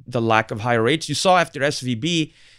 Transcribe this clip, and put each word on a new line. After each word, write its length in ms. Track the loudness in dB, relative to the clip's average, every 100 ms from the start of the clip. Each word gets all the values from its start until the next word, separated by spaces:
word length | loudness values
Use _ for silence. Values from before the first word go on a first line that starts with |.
| -6
the 160 | -2
lack 300 | 2 2 2
of 80 | -4
higher 220 | -2 0
rates. 260 | 2 0 -2
You 80 | -2
saw 220 | 2 2
after 220 | 2 -2
S 180 | -4 -2
V 160 | -4 -4
B 360 | -2 -2 -2 _ -20